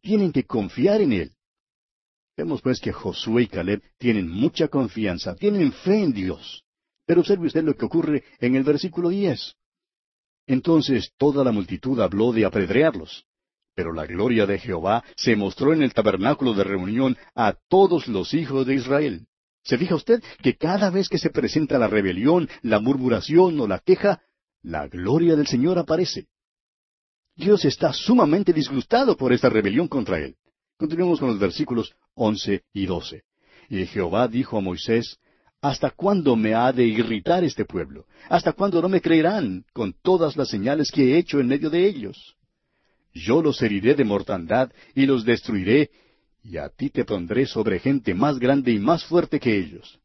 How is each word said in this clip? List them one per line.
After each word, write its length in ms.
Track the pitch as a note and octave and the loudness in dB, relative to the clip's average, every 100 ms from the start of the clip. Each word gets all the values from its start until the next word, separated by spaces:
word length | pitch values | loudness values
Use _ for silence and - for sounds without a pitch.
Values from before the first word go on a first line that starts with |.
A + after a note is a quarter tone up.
Tienen 320 | - G#3 F#3 | 0 0 2
que 100 | C#3 | 0
confiar 560 | - A#2 F#2+ - E3+ G#3+ | -2 -4 -4 0 2 2
en 140 | E3+ | 2
Él. 180 | G2+ D2 _ _ _ _ _ _ _ _ _ _ | 0 -4 _ _ _ _ _ _ _ _ _ _
Vemos 260 | - D#3+ C#3 | -8 -6 -4
pues 180 | C3 B2 | -2 -4
que 120 | A2+ | -6
Josué 520 | - G2+ F2 - A#2 | -8 -10 -8 -2 0
y 40 | A#2 | 0
Caleb 340 | F#2 F2 G#2 _ _ | -4 -4 -4 _ _
tienen 320 | B2 G#2+ E2+ | -2 0 -2
mucha 380 | F#2+ C3+ - D#3 | -2 -2 0 -2
confianza, 680 | C#3 A#2+ A2+ G2 F2 F#2 | -2 -4 -4 -4 -4 -8
tienen 360 | E2+ G#3 G3+ C#3+ | -2 -2 2 0
fe 320 | - F#3 G#3+ | -2 -2 0
en 100 | F3+ | 0
Dios. 520 | G#2 F#2 D2+ - - _ _ _ _ | -2 -6 -8 -12 -20 _ _ _ _
Pero 160 | - F3 | 2 2
observe 260 | E3 G3 E3 | 4 0 0
usted 160 | D#3+ | 0
lo 120 | D#3 | 0
que 100 | - | -2
ocurre 380 | A2 E3 D#3 C#3+ _ _ | -2 -2 0 -2 _ _
en 160 | B2 | 0
el 80 | C3 | 2
versículo 460 | C3+ C#3+ F#3 E3+ F3 | 2 0 -2 -4 -2
diez. 460 | G3 G3 C3 - _ _ _ _ _ _ _ _ _ | 0 -2 -2 -8 _ _ _ _ _ _ _ _ _
Entonces 680 | - C3 E3+ D#3+ D3 B2 - _ | -2 -2 2 2 2 -2 -2 _
toda 260 | D3 C#3 | 0 2
la 80 | B2+ | 2
multitud 480 | G#2+ F2+ F2+ B2+ B2+ | 0 -4 -6 -4 0
habló 320 | F#2 G2 A#2 | 0 2 2
de 140 | A2+ | 2
apedrearlos. 800 | G2 G#2 F#2 B2 D#3+ G#2 D#2 - _ _ _ _ _ | 0 0 0 2 2 -2 -14 -18 _ _ _ _ _
Pero 180 | - E2 | -8 -6
la 140 | D#2+ | -6
gloria 400 | D2+ F2 A#2 A2+ | -8 -2 0 2
de 140 | G2 G2 | 2 0
Jehová 440 | - F2 F2+ A#2 - | -4 -4 0 -2 -4
se 200 | - - | -4 0
mostró 380 | G#2+ G2 - C3+ | 2 0 0 0
en 80 | D#3+ | 2
el 120 | C3+ | 2
tabernáculo 600 | - G#2+ F#2 A2 - C3 | 2 0 2 0 0 0
de 100 | G2+ | 0
reunión 540 | F#2+ G2 F#2 A2+ C3+ B2 - | -2 -2 -4 0 0 -2 -8
a 240 | - A2 - _ | -2 -2 -2 _
todos 400 | F#3 G3 E3+ B2+ | 4 4 2 -2
los 260 | G2 F2 | -4 -2
hijos 340 | D#3 C#3 C3+ B2+ | -4 -2 -2 0
de 80 | |
Israel. 500 | C3+ B2 C#3 D3+ F#2 - _ _ _ | -2 0 -2 -2 -6 -14 _ _ _
¿Se 140 | - B2 | -4 -2
fija 180 | F3 | 0
usted 280 | D#3+ - A#3 - - | -2 2 0 0 -2
que 140 | B2+ - | -2 0
cada 340 | E3 F#3+ G3 | -2 0 0
vez 180 | F#3 F#3+ | 0 -2
que 80 | F3+ | -2
se 140 | E3 | -2
presenta 480 | D#3 A#2 D3+ D#3 C#3 | -2 -2 -2 0 2
la 80 | G#2+ | 2
rebelión, 600 | G#2+ F#2+ F2 B2+ F3 D#3 - | 2 0 0 2 2 0 -8
la 180 | A#2 G#2+ | 0 0
murmuración 800 | A2+ C#3 B2+ A2 - D#3+ F#3 D3+ | 2 0 0 0 2 4 4 2
o 80 | A2 | -2
la 120 | F#2 | -2
queja, 420 | - F#3 G3+ - _ _ _ _ | 2 2 2 -2 _ _ _ _
la 260 | F2+ D#2+ D2 | -10 -8 -8
gloria 480 | F2+ F#2 D3 E3+ | -6 0 2 4
del 120 | D#3 C#3+ | 2 2
Señor 320 | A#2+ D3+ F3+ | 0 2 0
aparece? 480 | - D#3+ F3+ - - _ _ _ _ _ _ _ _ _ _ | 0 -2 -2 -6 -14 _ _ _ _ _ _ _ _ _ _
Dios 300 | - E3 G#3 | -4 2 4
está 280 | D3 - D#3 | 2 0 -2
sumamente 600 | - - B3 D#3 F3 F#3+ | -2 2 4 4 2 2
disgustado 600 | D#3+ C3 C3+ - A#3 C4+ F3 | 0 0 -4 0 2 2 2
por 160 | C3 | 2
esta 160 | A#2+ B2+ | 2 4
rebelión 380 | G#2+ G2 A#2 F3 | 2 0 0 -2
contra 320 | C#3 G2+ F2 | -4 -4 -4
Él. 160 | C#2 - _ _ _ _ | -6 -14 _ _ _ _
Continuemos 420 | - E3 F3+ D#3+ | -4 0 0 0
con 100 | C3+ | 0
los 100 | G#2 | 0
versículos 560 | G2 - D3+ A#2+ - _ _ | -2 -2 -4 -2 -4 _ _
once 480 | - A2+ G#2 G2 G2 _ | -2 -2 0 -2 -4 _
y 140 | G2+ F#2 | -6 -4
doce. 360 | F2 - D2 _ _ _ _ _ | -4 -8 -18 _ _ _ _ _
Y 160 | F#2+ | -6
Jehová 420 | F2 G#2+ F2 G2+ B2 | -4 -4 -2 0 0
dijo 300 | A#2 B2+ A2 | -2 -4 -4
a 40 | |
Moisés, 580 | F#2+ F2 - A#2 A#2 - _ _ _ _ | -4 -6 0 -2 -2 -16 _ _ _ _
"¿Hasta 300 | C#3+ B2+ C3+ | -6 -2 -4
cuándo 440 | - G3 G3+ C#3+ | -2 0 2 2
me 200 | A#2 G#2+ | 2 2
ha 160 | A2+ B2+ | 2 2
de 140 | B2+ | 2
irritar 580 | A#2+ G#2+ A2+ A2 - F3+ | 2 2 -2 -4 0 0
este 200 | E3+ - | 0 -2
pueblo? 400 | G#2 F#2 D2 C#2+ _ _ - | -6 -6 -10 -14 _ _ -2
¿Hasta 260 | - F3 | 0 0
cuándo 280 | - G3 E3+ | -2 0 0
no 80 | F3+ | 2
me 120 | F#3+ | 0
creerán 640 | D#3+ E3 D#3+ G#3 B2 F#2 - | 4 4 4 0 -4 -6 -10
con 220 | B2 G2+ - | -6 -6 -2
todas 340 | F3+ F#3 D#3 | 0 2 2
las 140 | D3 B2+ | -2 -4
señales 420 | G#2+ A2 D3+ C#3 | -2 -2 -2 -2
que 220 | - B2+ | 2 4
he 40 | D#3 | 4
hecho 200 | E3+ C#3+ | 2 0
en 80 | B2 | 0
medio 220 | C#3 D#3 | 0 0
de 180 | E3+ G3 | 2 0
ellos? 480 | B3+ G3+ - - _ _ _ _ _ _ _ _ | 0 -12 -14 -20 _ _ _ _ _ _ _ _
Yo 280 | E2 E2 D3 | -10 0 2
los 200 | D#3+ - | 2 0
heriré 320 | A2+ G2+ G#2+ | -2 0 2
de 80 | D3 | 2
mortandad 680 | A2+ G2+ - F#2+ E2 A#2 B2+ _ _ | 2 0 -2 -8 -2 -2 -2 _ _
y 100 | C3+ | -2
los 200 | C3+ C3 | 0 2
destruiré, 640 | A2 A#2 - G#2 F2+ C3+ - _ _ _ _ _ | 0 -2 -2 -4 2 2 2 _ _ _ _ _
y 140 | A2+ E2 | -14 -12
a 120 | D2 | -12
ti 200 | - C#3 | -8 -6
te 160 | - | -4
pondré 400 | - G2+ E2+ G#2+ | -2 -4 -2 -2
sobre 340 | C3+ - G#2+ F#2+ | -2 -2 -2 -2
gente 340 | C3 C#3 A2 | 0 -2 -2
más 240 | F2+ C#3+ C3+ | 0 0 0
grande 320 | B2 C#3 B2 | 0 2 2
y 80 | G#2+ | 0
más 240 | G#2+ E3+ | 2 0
fuerte 360 | - F3 E3 D3 | 0 -2 0 -2
que 180 | B2 G#2 | 0 -2
ellos". 420 | E2 E2 - _ | -2 -12 -20 _